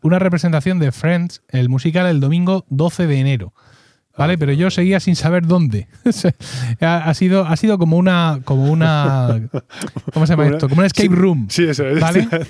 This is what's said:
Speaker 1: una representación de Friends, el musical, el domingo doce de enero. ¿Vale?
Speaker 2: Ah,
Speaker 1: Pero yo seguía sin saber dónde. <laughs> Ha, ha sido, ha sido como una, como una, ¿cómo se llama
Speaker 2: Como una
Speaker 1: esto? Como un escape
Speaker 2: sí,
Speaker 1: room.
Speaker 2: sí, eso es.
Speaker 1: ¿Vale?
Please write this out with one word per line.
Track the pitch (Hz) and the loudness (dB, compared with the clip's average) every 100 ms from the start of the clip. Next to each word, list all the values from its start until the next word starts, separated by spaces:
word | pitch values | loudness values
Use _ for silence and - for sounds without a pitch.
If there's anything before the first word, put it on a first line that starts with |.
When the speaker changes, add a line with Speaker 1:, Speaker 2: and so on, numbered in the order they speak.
Speaker 1:
una | 156 180 | 0 0
representación | 190 175 175 156 180 180 | 0 0 0 -2 -2 0
de | 143 | -2
Friends, | - 160 175 175 - _ | -2 -2 -2 -2 -8 _
el | 127 123 | -2 0
musical, | 131 165 175 180 | 0 0 0 0
el | 151 | 0
domingo | 135 170 180 190 - | 0 0 0 -2 -2
doce | 135 165 - 170 | -2 -2 -2 -2
de | 139 | 0
enero. | 135 127 90 - _ _ _ _ _ - | 0 -2 -6 -16 _ _ _ _ _ -4
¿Vale? | 151 | -2
Speaker 2:
Ah, | 180 | 0
Speaker 1:
Pero | 143 | -2
yo | 139 180 | 0 0
seguía | 180 185 196 | 0 0 0
sin | - | 0
saber | 170 160 180 165 | 0 0 0 2
dónde. | 180 147 104 - - | 2 2 -2 -6 -4
<laughs> | 240 - 175 - - 131 123 117 | -4 0 -2 -4 -8 -8 -6 -2
Ha, | 165 170 160 | 0 0 -2
ha | |
sido, | 143 180 190 160 | 0 2 2 0
ha | 160 | 0
sido | 220 202 | 0 2
como | 165 170 | 2 2
una, | 185 175 165 143 | 2 2 0 -2
como | 127 135 139 | -2 0 2
una, | 160 160 151 139 135 123 113 110 131 - - - - - | 2 2 2 0 0 0 -2 -4 -8 -10 -12 -12 -10 -6
¿cómo | 156 156 | 0 2
se | |
llama | 156 | 2
Speaker 2:
Como | 143 | 2
una | 151 | 0
Speaker 1:
esto? | 139 | 0
Como | 151 | 2
un | 190 | 2
escape | - 208 | 2 2
Speaker 2:
sí, | |
Speaker 1:
room. | 175 190 151 101 | 4 2 2 -2
Speaker 2:
sí, | - | 0
eso | 170 143 135 | 0 0 -2
es. | 156 | 0
Speaker 1:
¿Vale? | 160 180 226 165 156 | 2 2 0 -2 -4